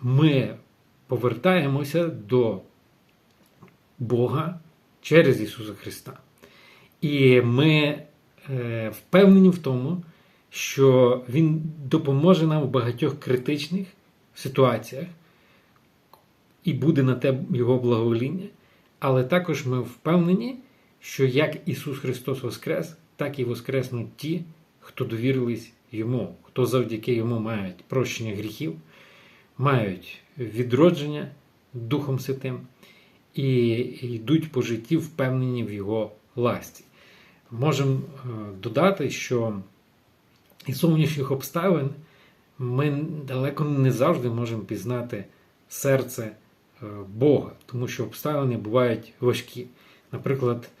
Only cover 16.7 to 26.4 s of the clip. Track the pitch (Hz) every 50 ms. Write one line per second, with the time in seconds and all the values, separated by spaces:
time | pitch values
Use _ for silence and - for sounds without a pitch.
16.7 | 131 120 123 160 143 139 131 131 123 - - 139 127 131 180 - - 120 120 120
17.7 | 131 120 120 120 120 110 117 117 117 113 127 139 185 185 - - - _ _ _
18.7 | _ _ _ _ _ _ - 135 131 131 127 131 175 180 175 165 143 - 123 127
19.7 | 127 127 113 - - - _ 156 175 180 165 175 185 214 233 254 262 - - _
20.7 | _ _ _ _ _ _ - - - - 135 131 120 143 156 - 147 - - -
21.7 | 123 - - 147 127 - - 127 120 - - 143 127 - - 117 - - - 143
22.7 | 160 151 160 - - - _ _ _ - 147 135 135 135 120 120 117 113 - -
23.7 | 131 131 127 - 120 117 117 113 - - 139 151 170 175 170 - - _ _ _
24.7 | _ _ - - - - 123 107 113 110 120 135 131 131 123 120 117 113 - -
25.7 | _ _ _ _ - 110 110 120 127 117 98 87 - -